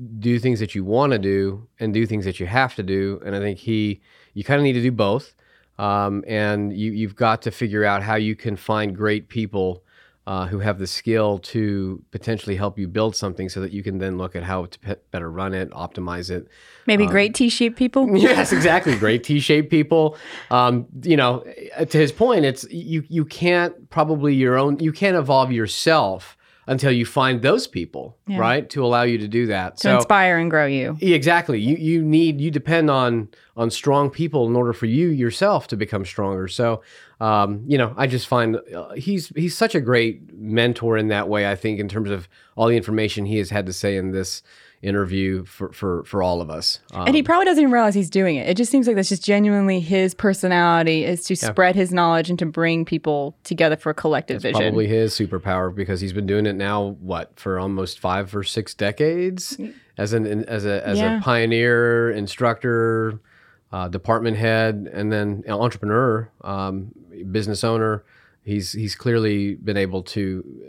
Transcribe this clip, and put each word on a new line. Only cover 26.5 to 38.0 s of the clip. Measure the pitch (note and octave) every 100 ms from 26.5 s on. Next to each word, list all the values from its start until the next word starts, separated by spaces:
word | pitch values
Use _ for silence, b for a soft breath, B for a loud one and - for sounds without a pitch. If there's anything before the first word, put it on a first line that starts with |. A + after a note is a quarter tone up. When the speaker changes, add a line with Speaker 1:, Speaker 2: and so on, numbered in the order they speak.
| b -
Speaker 1:
until | C3+ C#3
you | B2 A2+
find | C#3+ C3 B2
those | B2+ A#3 -
people, | - D#2+ C#2 - - -
Speaker 2:
Yeah. | G2
Speaker 1:
right, | A2+ C#3 -
to | C#3+
allow | B2 A#2+
you | B2 A2+
to | G#2
do | A#2 A2+
that. | G2 F2+ -
Speaker 2:
To |
Speaker 1:
So | - B2
Speaker 2:
inspire | A#2 G3+ F#3 E3+
and | E3+
grow | D#3 C#3+
you. | C3+ B2+ D3+
Speaker 1:
Yeah, | F#3 D#3
exactly. | D3 E3+ E3+ A2+
You, | A2+ E3
you | D#3+ E3
need, | D#3 D#3 E3 C#3+
you | D#3
depend | C#3+ D3+ E3 D3+
on, | C3+ B2 A#2 G#2+ b b A#2
on | A#2
strong | - C#3+ C#3 C#3+
people | D3 E3 D3 A#2
in |
order | B2 A#2+
for | A2+ A2+
you | C3 F3
yourself | C#3+ A#2+ - G3+ E3 -
to | G#2
become | G#2 G2+
stronger. | F#2 - G2 F#2+ F#2
So, | - A#2 A2 B B B -
um, | A2 G#2+ G2+ G#2 C3+
you | C#3+
know, | A2+
I | G#2